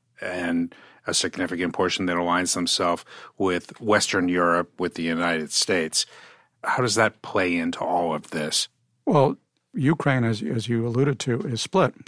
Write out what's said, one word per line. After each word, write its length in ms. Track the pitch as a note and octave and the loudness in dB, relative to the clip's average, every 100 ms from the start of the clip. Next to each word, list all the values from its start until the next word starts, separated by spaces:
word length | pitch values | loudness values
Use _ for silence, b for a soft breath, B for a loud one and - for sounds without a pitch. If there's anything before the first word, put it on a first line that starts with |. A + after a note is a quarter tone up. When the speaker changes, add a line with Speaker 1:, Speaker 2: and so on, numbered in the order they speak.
| _ - | _ -12
Speaker 1:
and 520 | F#2 F2+ E2+ E2+ E2+ B B B - | -8 -6 -2 -2 -2 B B B -4
a 60 | |
significant 640 | F2 F2+ - F2 F2 F2+ | -2 -2 -4 -4 -2 -4
portion 320 | - F#2 - F#2 | 0 0 0 -2
that 100 | F2 | 0
aligns 380 | F2 F2 F2+ | 0 0 0
themselves 500 | - F2 - F2+ E2+ - B B B | -2 0 0 0 -2 -6 B B B
with 420 | F#2+ F2 - - | 0 0 -4 -8
Western 480 | A2 G#2 - G2+ F2+ | 2 2 2 0 2
Europe, 460 | F2+ F2 E2+ F2 - | 2 4 2 0 -4
with 160 | F2 | -6
the 80 | - | -4
United 500 | E2 E2 E2+ E2 D#2 | -4 0 0 -2 -2
States. 540 | - - F#2+ D#2+ - - B B B B B | -2 0 0 0 -2 -4 B B B B B
How 180 | - - | -4 0
does 140 | B2 | 0
that 260 | G2+ A2 - | 2 2 0
play 340 | - G#2 F#2 | -4 0 0
into 260 | F2 E2 F2 | 0 -2 -4
all 340 | E2+ F2 F2 | -2 0 0
of 160 | D#2 - | -4 -6
this? 380 | E2 D2+ - - _ _ _ | -6 -2 -2 -4 _ _ _
Speaker 2:
Well, 320 | - E3+ C3+ - _ _ _ | 2 4 4 2 _ _ _
Ukraine, 500 | A3+ C3+ D#3+ - C3 | -2 2 2 2 2
as, 180 | A#2 G#2+ | 2 0
as 240 | - A#2 A2 | -2 -4 -2
you 200 | A#2 A#2 | -2 0
alluded 320 | A#2+ C#3+ C3 | 2 2 0
to, 200 | - A#2 | -2 -2
is 200 | - A#2 | -2 -4
split. 320 | - F#3+ C#3+ - | -2 2 2 0